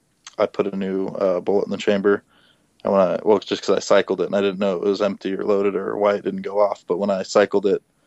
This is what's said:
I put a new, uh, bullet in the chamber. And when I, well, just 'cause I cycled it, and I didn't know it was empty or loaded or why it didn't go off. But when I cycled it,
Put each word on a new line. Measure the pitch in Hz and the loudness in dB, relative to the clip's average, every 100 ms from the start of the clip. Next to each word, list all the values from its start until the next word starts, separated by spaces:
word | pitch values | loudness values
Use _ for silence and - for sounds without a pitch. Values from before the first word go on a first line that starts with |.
| _ _ - - | _ _ -12 -4
I | - | -2
put | - 98 | -2 -4
a | 98 | -4
new, | 95 95 98 | -4 -4 -4
uh, | - 98 90 | -2 0 0
bullet | - 98 - | 0 0 0
in | |
the | 98 | -4
chamber. | - 101 101 101 - _ _ _ _ _ | 0 2 2 2 -2 _ _ _ _ _
And | - | 0
when | 98 | 2
I, | 90 85 | 2 2
well, | 101 101 | 2 2
just | - 101 | 2 -4
'cause | - 95 | 0 0
I | |
cycled | - 101 - 92 | 2 2 2 -2
it, | 85 | -2
and | 101 | 0
I | |
didn't | 101 92 | -2 0
know | 101 90 | -2 0
it | |
was | 101 98 | 0 0
empty | 101 98 95 98 | -2 -2 -6 -4
or | - | 0
loaded | 101 101 95 | 0 0 -2
or | 104 110 | -4 0
why | 101 101 | 0 0
it | 92 | -2
didn't | 95 | -6
go | 95 101 | -4 0
off. | 101 98 - | 0 0 -4
But | 90 | -2
when | 101 | -2
I | 95 | -2
cycled | 95 107 101 101 98 | 0 2 2 2 0
it, | 90 - _ | 0 -4 _